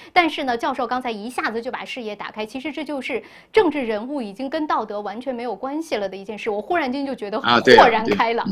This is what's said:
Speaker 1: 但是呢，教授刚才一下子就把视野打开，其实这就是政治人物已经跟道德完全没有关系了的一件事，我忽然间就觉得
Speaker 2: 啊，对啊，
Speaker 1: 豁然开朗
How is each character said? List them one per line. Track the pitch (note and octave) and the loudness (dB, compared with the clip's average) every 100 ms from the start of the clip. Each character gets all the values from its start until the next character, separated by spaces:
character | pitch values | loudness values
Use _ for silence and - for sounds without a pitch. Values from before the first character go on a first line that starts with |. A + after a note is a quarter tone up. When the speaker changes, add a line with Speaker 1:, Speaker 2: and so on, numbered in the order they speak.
| - | -4
Speaker 1:
但 | F4+ E4 | 2 2
是 | D#4+ | 0
呢， | C4+ A#3 | -2 -2
教 | D4+ | -2
授 | B3+ A#3 | -2 -2
刚 | B3 | -2
才 | B3+ | -4
一 | G#3+ A3+ | -6 -8
下 | B3+ D#4 | -4 -4
子 | A3+ | -4
就 | A#3+ | -6
把 | F3+ | -8
视 | F#3+ C4 | -8 -8
野 | A3 G3+ | -8 -8
打 | - | -10
开， | - A3 | -8 -8
其 | C4 | -6
实 | D4+ | -8
这 | C#4 | -6
就 | D4+ D4 | -6 -6
是 | - A#3 - - - | -4 -6 -8 -20 0
政 | - F4+ | 4 4
治 | D4 | 4
人 | A3+ G#3+ B3 | -2 -2 -4
物 | C#4+ | -6
已 | G#3+ | -6
经 | G3 C4+ | -6 -4
跟 | D#4 D4+ | -2 0
道 | D#4 G#3+ | 0 -2
德 | G#3 | -6
完 | G3+ G#3+ | -6 -8
全 | C4+ | -6
没 | A#3+ | -4
有 | A#3+ G3 | -4 -6
关 | C4 D4 | -6 -6
系 | D#4+ A3 | -4 -2
了 | G3 | -2
的 | F#3+ | -6
一 | |
件 | G3 G#3+ | -10 -8
事， | A#3 | -4
我 | G#3 | -4
忽 | G#3 F4 | 0 0
然 | C4+ | 0
间 | C4+ C#4 | -2 -4
就 | |
觉 | C4 G3+ | -6 -4
得 | G#3+ | -2
Speaker 2:
啊， | - A#2+ | 4 6
对 | - - | 10 10
啊， | |
Speaker 1:
豁 | B3 | 10
然 | A3 A3+ | 6 2
开 | G3+ A#3 | 0 0
朗 | A#3 F#3+ | 0 -2